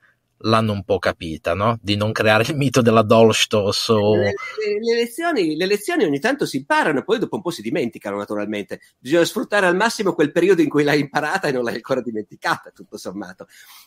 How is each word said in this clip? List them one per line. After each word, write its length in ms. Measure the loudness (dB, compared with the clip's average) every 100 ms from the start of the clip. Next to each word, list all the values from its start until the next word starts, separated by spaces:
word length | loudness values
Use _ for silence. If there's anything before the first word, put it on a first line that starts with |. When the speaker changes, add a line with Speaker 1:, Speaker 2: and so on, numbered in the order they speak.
| _ _ _ _
Speaker 1:
l'hanno 280 | 0 2 2
un 120 | -4
po' 160 | -2 0
capita, 540 | 0 -4 -8 -6 -4
no? 240 | 0 0 -2
Di 140 | -2 -2
non 160 | -2
creare 320 | 0 2 4 2
il 80 | 0
mito 260 | 0 2
della 200 | 4 4
Dolchstoss 880 | 6 6 6 4 0 0 0 -2 0
o 260 | 2 4 2
Speaker 2:
Le, 80 |
le, 100 | 2 -4 -10 -6 -4 -2
le 160 | 0 0
lezioni, 600 | -2 -2 -2 0 0 0
le 100 | 0
lezioni 380 | 0 0 0 0
ogni 140 | 0
tanto 260 | 0 -2 -2
si 120 | -4
imparano, 460 | 0 0 2 0
poi 160 | -2 -2
dopo 160 | -2 -4
un 60 |
po' 80 | -6
si 120 | -8
dimenticano, 560 | -6 -4 -4 -6 -8 -6
naturalmente. 640 | -6 -6 -4 -6 -8 -12 _ _
Bisogna 280 | 0 2 2
sfruttare 400 | -2 -2 2 2
al 100 | 2
massimo 380 | 0 0 -2
quel 180 | 0 0
periodo 300 | 2 4 4
in 80 | 2
cui 140 | 2
l'hai 180 | 2 0
imparata 460 | 0 -4 -2 -2 -2
e 40 |
non 120 | -2
l'hai 120 | -4 -6
ancora 260 | -4 -4
dimenticata, 680 | -4 -8 -10 -8 -4 -4 -8
tutto 260 | -20 -18 -14
sommato. 500 | -10 -10 -12 -16 -20 -20 -20 -20